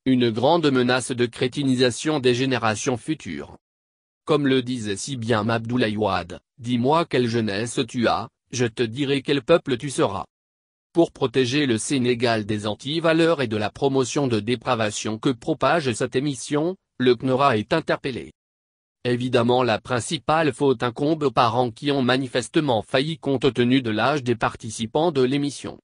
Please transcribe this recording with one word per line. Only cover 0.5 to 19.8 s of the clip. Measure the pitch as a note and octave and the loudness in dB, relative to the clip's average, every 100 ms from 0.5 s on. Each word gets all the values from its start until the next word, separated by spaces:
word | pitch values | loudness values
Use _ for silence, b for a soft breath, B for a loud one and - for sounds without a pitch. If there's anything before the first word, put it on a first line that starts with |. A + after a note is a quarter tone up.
| E3+ D3 | 4 4
menace | B2+ B2 B2+ - | 2 2 0 -2
de | A#2+ B2 | -2 -2
crétinisation | - B2+ C#3+ C3+ B2+ B2 - D#3 D3+ | -2 -4 -2 0 2 2 0 -2 0
des | B2 | 2
générations | A#2+ C3 B2 A2+ G#2 C#3 A#2+ | 2 0 0 0 -2 -2 -4
futures. | - D3+ G2 C#2+ C#2+ - _ _ _ _ _ _ | -4 -8 -8 -12 -12 -18 _ _ _ _ _ _
Comme | - D3 C#3 | -2 0 2
le | C3 | 2
disait | A#2+ B2+ G#2 G2 | 0 -4 -6 -6
si | - C3 | -8 -6
bien | A2+ A2 A2 | 0 0 0
Abdoulaye | A2+ A2+ B2 A2 G#2 | -2 -2 -2 0 0
Wade, « | G2+ F#2 F2 E2 _ - | 0 -2 -4 -12 _ -12
Dis-moi | A#2 B2 B2+ D#3+ E3 | -4 0 2 2 2
quelle | C3+ A#2+ | 0 0
jeunesse | A#2 G#2+ G2 A#2+ - B2 | 0 -2 -2 -4 -4 -4
tu | B2 G#2+ | -2 0
as, | E2+ A2+ _ _ | 0 -4 _ _
je | B2 A#2+ | -4 -2
te | - | -2
dirai | A#2 B2 C#3 C#3 | -4 -2 -2 -2
quel | B2+ C#3+ | 0 -2
peuple | B2+ E3 - B2 | 2 2 0 -6
tu | C#3+ | -4
seras. » | E3 B2+ F#2+ - _ _ _ _ _ _ | -2 -2 -2 -10 _ _ _ _ _ _
Pour | E3+ E3 | 0 0
protéger | - C3 C3 B2 C#3+ C#3 | 0 -2 0 0 0 0
le | A2 | 0
Sénégal | - C#3+ B2 A#2+ A#2+ A2+ | 0 0 0 0 0 0
des | G#2 G#2+ G#2 | -2 -4 -4
antivaleurs | G#2 C3+ D#3+ E3 D#3+ E3 D3+ | -6 -6 -2 2 4 2 2
et | A#2+ | 0
de | G#2+ | -2
la | G#2 | -4
promotion | - C#3 C3+ B2 D3+ C3+ | -2 0 0 0 0 0
de | A2 | 0
dépravation | G#2 B2 C3 A#2 G#2+ - A2 A2 | 0 -4 -2 -2 -2 -4 -6 -2
que | C#3 | -2
propage | A#2+ - D3+ C3 E3+ C3 | -2 -4 0 2 2 0
cette | A2 C3 C3 | -2 -2 -2
émission, | D3 C3 - C#3+ E3 F#3 _ - | -2 -4 -4 -2 -2 -6 _ 0
le | B2+ | 2
cnora | A#2+ C3 B2+ C#3+ G#2+ | 2 2 2 4 2
est | G#2 | 0
interpellé. | E3 D#3 D#3 D3 A2 D2 - _ _ _ _ _ _ | -2 0 -4 -4 -8 -12 -18 _ _ _ _ _ _
Évidemment, | B2 B2 B2+ A#2+ A#2 B2 | -2 -2 2 2 4 4
la | B2 G#2 | 4 0